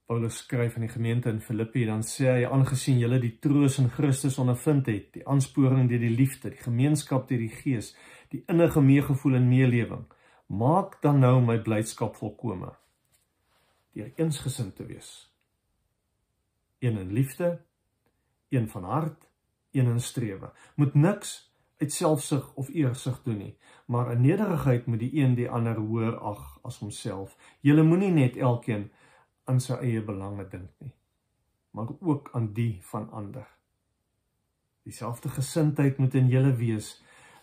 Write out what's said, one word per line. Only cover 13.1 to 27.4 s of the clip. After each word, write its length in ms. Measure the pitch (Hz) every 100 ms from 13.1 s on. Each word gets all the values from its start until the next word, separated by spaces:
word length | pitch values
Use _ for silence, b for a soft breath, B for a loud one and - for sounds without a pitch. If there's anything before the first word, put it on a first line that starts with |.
| _ _ _ _ _ _ _ _
deur 180 | - 110 -
eensgesind 600 | 160 139 135 - 98 -
te 100 | -
wees." 460 | - - - _ _ _ _ _ _ _ _ _ _ _ _ _ _ _ _
Een 180 | 127 107
in 160 | 92
liefde, 480 | 107 135 - 175 170 - _ _ _ _ _ _ _ _
een 200 | 135 110
van 140 | -
hart, 460 | 90 135 160 - _ _ _ _ _
een 140 | 139 123
in 160 | 117
strewe. 500 | - - 110 95 - b b -
Moet 180 | 139
niks 600 | 143 170 208 - - _ _ _ _
uit 160 | 131
selfsug 600 | - 160 151 - 139 -
of 160 | - 131
eersug 540 | 165 131 123 - 123
doen 140 | 120 104
nie, 200 | 101 - b b -
maar 260 | 120 120
in 100 | 120
nederigheid 640 | 127 190 208 160 135 120 -
moet 140 | 113
die 140 | 123
een 220 | 147 131 123
die 140 | 120
ander 260 | 120 117 110
hoër 420 | 107 117 113 110
ag 420 | 107 104 - -
as 180 | 123 -
homself. 560 | 104 - 117 95 98 -